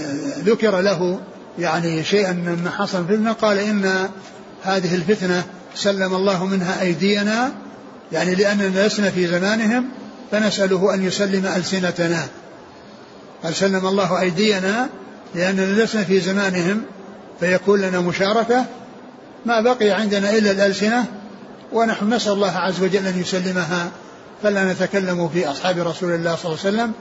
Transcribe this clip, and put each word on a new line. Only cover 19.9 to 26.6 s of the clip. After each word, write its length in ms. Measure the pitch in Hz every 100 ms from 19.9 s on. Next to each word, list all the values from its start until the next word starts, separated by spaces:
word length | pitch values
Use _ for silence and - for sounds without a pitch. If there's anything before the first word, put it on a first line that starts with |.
عندنا 460 | 190 214 202 202 220
إلا 140 | 208
الألسنة، 540 | 196 202 190 208 240 233 - - - - - -
ونحن 400 | 226 226 - 208
نسأل 200 | 240 208
الله 180 | 202 196 180
عز 260 | 180 175
وجل 240 | 185 196 190
أن 120 | 180
يسلمها 720 | 170 185 185 180 160 175 175 - - - - -
فلا 300 | 208 196 190
نتكلم 560 | 180 180 202 185 175 170
في 220 | 170 151
أصحاب 260 | 143 185 175
رسول 340 | 170 156 180
الله 240 | 170 170 165
صلى 160 | 175
الله 140 | 156